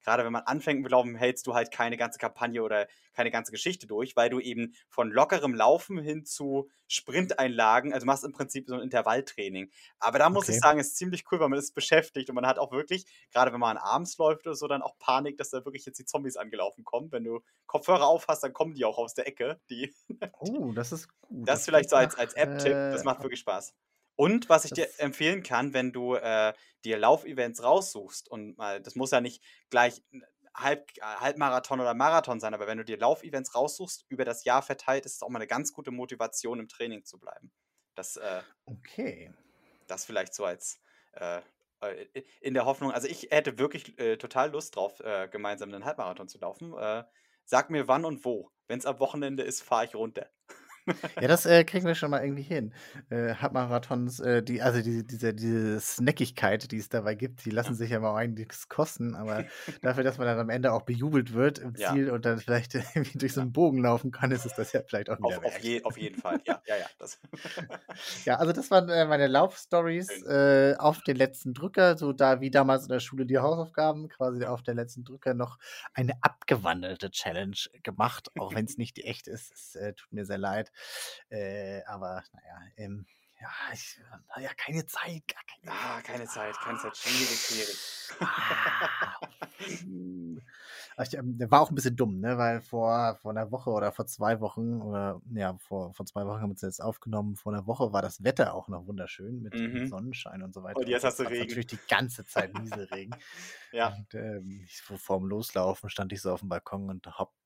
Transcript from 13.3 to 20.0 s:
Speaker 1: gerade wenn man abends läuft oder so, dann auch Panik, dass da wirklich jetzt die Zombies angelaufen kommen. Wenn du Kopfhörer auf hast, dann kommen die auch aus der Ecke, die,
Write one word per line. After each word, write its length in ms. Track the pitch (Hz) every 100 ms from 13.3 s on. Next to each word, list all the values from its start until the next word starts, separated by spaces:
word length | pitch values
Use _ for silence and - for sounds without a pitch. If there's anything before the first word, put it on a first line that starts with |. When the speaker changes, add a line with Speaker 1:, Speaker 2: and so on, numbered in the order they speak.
Speaker 1:
gerade 200 | 120 127
wenn 80 | 120
man 160 | 117 110
abends 400 | 98 127 175 -
läuft 280 | 156 156 165
oder 100 | 147
so, 120 | 147
dann 120 | 139
auch 160 | 135 -
Panik, 380 | - 131 147 143
dass 140 | 139
da 140 | 131 139
wirklich 180 | 135
jetzt 140 | - 135
die 80 | 131
Zombies 300 | 151 135 -
angelaufen 460 | 110 107 95 -
kommen. 280 | 113 120 160
Wenn 120 | 131
du 160 | 113 117 _ _ -
Kopfhörer 400 | 147 147 180 147
auf 180 | 165 -
hast, 140 | 151
dann 120 | 135
kommen 200 | - 160
die 100 | 143 113
auch 100 | 107
aus 160 | 117
der 120 | - 139
Ecke, 320 | 139 120 170 _
die, 240 | 120 139 _